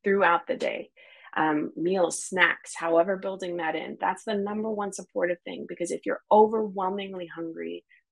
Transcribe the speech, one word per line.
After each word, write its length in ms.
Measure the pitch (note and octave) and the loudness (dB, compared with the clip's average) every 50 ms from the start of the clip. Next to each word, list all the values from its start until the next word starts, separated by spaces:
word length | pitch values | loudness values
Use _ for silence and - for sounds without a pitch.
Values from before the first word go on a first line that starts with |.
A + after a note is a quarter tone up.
| - | 0
throughout 420 | G3+ G3 G3+ F#3+ E3+ E3+ - - | 2 4 4 6 4 4 4 2
the 80 | - - | -2 -4
day, 360 | - - A#1+ - - - - _ _ - - - - - - - | -2 -2 -2 -2 -4 -8 -12 _ _ -20 -20 -20 -20 -20 -8 -2
um, 380 | - D#3 D#3 D3+ D3 D#3+ - - | 0 2 2 2 2 0 -2 -4
meals, 480 | - D#3+ F3 F#3+ F#3+ F3 D#3+ - - | -2 0 0 2 2 2 0 0 -6
snacks, 520 | - - F#3+ F3+ F3 D#3+ - - - - - | -8 -4 2 4 4 4 4 -2 -8 -12 -8
however 400 | - E3 E3 E3 E3 E3+ G3 G3 | -4 0 4 4 4 4 4 0
building 400 | F#3 G3 G3 F#3+ F3+ F#3 F3+ F3 | -2 -4 -8 -6 -6 -6 -6 -4
that 180 | F3 E3 D#3+ D#3 | -2 -2 -2 -2
in, 220 | D#3+ - - - - | -4 -6 -8 -8 -4
that's 260 | - - - - - | -2 -2 -2 -4 -4
the 100 | A3+ G#3+ | -4 -2
number 360 | G3+ G3+ G#3 G#3 G#3+ G#3+ A3 | -2 -2 -2 -4 -4 -4 -4
one 220 | G#3+ G#3 G3+ G3 | -2 -4 -4 -6
supportive 460 | G3 - F#3+ - _ G3+ F3+ F3 F3+ - _ | -6 -10 -14 -8 _ -2 0 0 0 -4 _
thing. 180 | F3+ F3 - - | -10 -10 -10 -10
Because 240 | - F3 - F3 E3+ | -10 -6 -6 -4 -4
if 140 | E3 E3+ - | -4 -4 -4
you're 160 | G3+ F#3+ - - _ | -4 -4 -4 2 _
overwhelmingly 960 | G3+ G#3+ G#3+ G#3+ A3+ A3 G#3+ G#3 F#3 G3 F#3 F#3 G3 G3+ G3 G3 F#3+ F#3 F3 | 8 8 8 6 4 0 -2 -2 -4 -4 -2 -2 -2 -4 -6 -8 -8 -10 -10
hungry 580 | E3 D#3+ E3 E3 E3 E3 E3+ E3 E3 F3 E3+ - _ _ _ _ _ | -10 -8 -8 -8 -8 -8 -8 -8 -8 -8 -10 -12 _ _ _ _ _